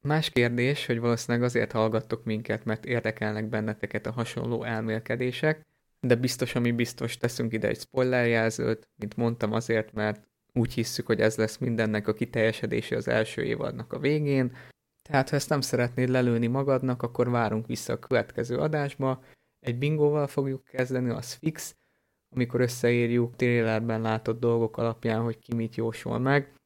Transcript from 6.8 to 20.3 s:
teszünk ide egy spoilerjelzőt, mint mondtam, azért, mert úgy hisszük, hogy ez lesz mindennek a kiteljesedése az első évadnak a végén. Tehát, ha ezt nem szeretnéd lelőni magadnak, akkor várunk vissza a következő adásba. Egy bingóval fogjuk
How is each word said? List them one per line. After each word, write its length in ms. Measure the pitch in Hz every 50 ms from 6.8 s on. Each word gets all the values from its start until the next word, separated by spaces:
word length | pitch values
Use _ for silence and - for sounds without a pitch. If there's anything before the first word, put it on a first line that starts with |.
| 120 117 - - 127 117 -
teszünk 360 | - - 120 - - 120 113
ide 160 | 107 110 110 107
egy 100 | 110 -
spoilerjelzőt, 1080 | - _ - 131 127 127 127 123 120 117 117 113 110 113 110 - 123 117 113 - - _ _
mint 200 | - 107 104 -
mondtam, 360 | - 120 117 117 120 - 104
azért, 400 | 110 113 113 - 117 110 110 -
mert 360 | - 107 107 107 104 - _ _ _ _ _ _
úgy 200 | _ 123 117 123
hisszük, 340 | - 127 117 - - - -
hogy 140 | - 117 98
ez 160 | - 110 -
lesz 200 | - 110 107 - -
mindennek 500 | 131 120 117 110 113 107 107 107 104 -
a 40 |
kiteljesedése 840 | 107 - 123 - - 120 110 113 110 - - 110 120 117 113 - -
az 120 | 117 113 120
első 340 | 117 113 110 - - -
évadnak 500 | - - 117 - 127 - - 123 127 -
a 60 | - -
végén. 580 | 147 139 151 151 151 143 139 135 127 123 - - - - - _ _ _ _ _
Tehát, 260 | _ - - 135 135 -
ha 60 | -
ezt 120 | 143 - -
nem 120 | 156 139
szeretnéd 480 | 131 - - 123 123 120 123 120 127 127
lelőni 380 | 127 127 123 123 117 117 120
magadnak, 560 | 117 123 135 139 139 135 127 131 127 123 120
akkor 280 | - 120 123 - 123 123
várunk 360 | 123 120 117 104 110 110 117
vissza 260 | 120 120 - - -
a 60 | 120 120
következő 600 | - - 131 113 - - - - 120 127 123 131
adásba. 640 | 147 156 156 151 143 139 - - 135 135 131 - - - - _ _ _ _ _
Egy 180 | - 131 120 120
bingóval 480 | 139 147 156 151 147 147 147 151 143
fogjuk 380 | 139